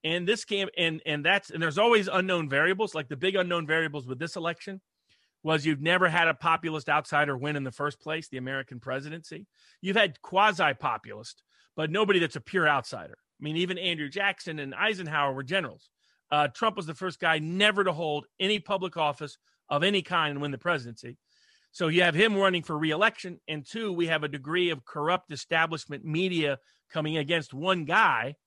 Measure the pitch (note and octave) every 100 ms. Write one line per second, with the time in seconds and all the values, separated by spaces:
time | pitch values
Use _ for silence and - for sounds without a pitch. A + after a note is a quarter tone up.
0 | D#3+ F3 F3 A3+ - G3+ G3 - E3 D#3+
1 | D#3+ D3+ D3 G3 - D#3+ E3 D3+ A3+ A3+
2 | F#3+ F#3 F#3 F3+ D3+ C#3 E3 F#3+ G#3+ D#3+
3 | C#3 C#3 F3+ F#3+ F3+ F3 D3+ D#3+ D#3+ D3
4 | B2 B2+ E3 - E3 E3+ - F#3+ _ _
5 | _ _ _ _ D#3 D#3 D3 D3 D3+ F3+
6 | F3+ E3 E3 D#3 E3 D#3+ E3 D#3 C#3 D3+
7 | D3 D3 D3 C3 C#3+ D3 C3 - C#3+ C#3
8 | D#3 D#3 D#3 C3 B2+ C3+ C3+ B2+ B2+ C3
9 | C#3+ D#3+ D#3+ D#3 G3+ _ _ _ F#3 G3
10 | G3+ C3 - F#3 G#3+ F3+ D#3 C3+ C#3+ A2
11 | A2 G#2 A2 - _ _ _ - D#3 F3
12 | G#3+ F#3+ E3 D3+ - F#3+ D#3 C#3+ A#2 A#2+
13 | D2+ C2+ _ _ D3 D#3+ F3+ F3+ F#3 E3
14 | C#3+ E3 G3+ F#3+ - D#3 C#3 C#3 G#3 G3
15 | E3+ D3+ C#3+ C3+ C3 F#3+ D3 F2+ _ _
16 | _ _ _ D3+ C#3+ - A3+ G#3+ D#3+ D#3
17 | F#3 - E3+ D#3+ D#3 F#3 G#3 G3 F#3+ D#3
18 | E3 D3 C#3+ _ F#3+ G#3 - G3 F3+ E3
19 | D3+ C#3+ D3 - _ _ _ C#3+ F3+ G3+
20 | E3+ F3+ D#3 C#3+ C#3+ C3+ F3 D#3+ A#2+ A2+
21 | B2 B2 _ _ _ _ _ - E3 E3
22 | F3 D#3 A3 G3+ G3 F3+ - D3+ D#3 D#3
23 | G#3+ A3+ F#3+ F3 - D3+ C3+ A3 A3 E3+
24 | E3+ D#3+ D3 C#3+ C3+ E3+ F3+ D3+ - D3+
25 | D3+ F3+ _ C#3+ - E3 E3 D#3+ - C#3+
26 | D#3+ D#3 F#3+ F3 D3 C3+ _ _ _ E3+
27 | D3+ D#3+ C#3+ E3+ C#3+ C3 F3 F#3 D3 F#3
28 | G#3 B2 A#2 D3